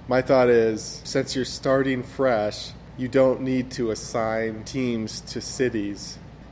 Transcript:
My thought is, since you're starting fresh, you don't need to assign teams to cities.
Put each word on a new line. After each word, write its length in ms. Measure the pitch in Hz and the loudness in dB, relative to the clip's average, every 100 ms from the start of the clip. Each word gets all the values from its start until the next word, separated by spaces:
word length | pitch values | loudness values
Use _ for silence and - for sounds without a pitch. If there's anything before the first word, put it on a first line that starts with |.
| - | 0
My 120 | 127 | 2
thought 260 | 127 131 123 | 4 6 6
is, 520 | 120 113 110 - - | 6 4 0 -6 -12
since 320 | - 135 131 131 | -4 -2 -2 -4
you're 80 | |
starting 580 | 123 - 135 135 135 127 | -4 -4 2 2 2 -2
fresh, 680 | 117 - 135 110 104 - - - - - | -4 0 2 2 0 -4 -12 -14 -16 -8
you 80 | 127 | 0
don't 360 | 131 131 120 | 4 4 4
need 280 | 131 131 123 | 0 0 -2
to 180 | - 113 | -2 -2
assign 720 | 107 - 120 110 113 113 110 | -2 -4 -2 0 0 -2 -4
teams 560 | 104 135 123 117 107 - - | -6 -2 0 -2 -4 -8 -8
to 80 | 120 | -8
cities. 760 | - - 123 110 101 101 - - - - - | -8 0 0 0 -4 -8 -12 -16 -18 -18 -6